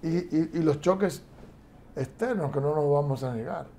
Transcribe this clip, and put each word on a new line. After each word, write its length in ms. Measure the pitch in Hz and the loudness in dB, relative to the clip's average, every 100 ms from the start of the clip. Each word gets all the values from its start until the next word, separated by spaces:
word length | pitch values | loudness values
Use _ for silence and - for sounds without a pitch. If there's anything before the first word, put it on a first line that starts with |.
y, 60 | 165 | 0
y, 420 | 170 175 156 160 | -2 0 0 0
y 60 | 170 | 2
los 240 | 156 147 | 2 2
choques 400 | 180 190 196 139 - - - - - - - - | 2 2 0 -2 -14 -20 -20 -20 -20 -20 -14 -8
externos, 560 | 127 - 233 226 147 | -8 -4 -2 0 0
que 80 | 143 | 0
no 140 | 143 | 0
nos 180 | 156 147 | 2 4
vamos 300 | 143 147 135 | 4 2 -2
a 120 | 131 | -2
negar 320 | 120 120 180 139 | -4 -6 -8 -10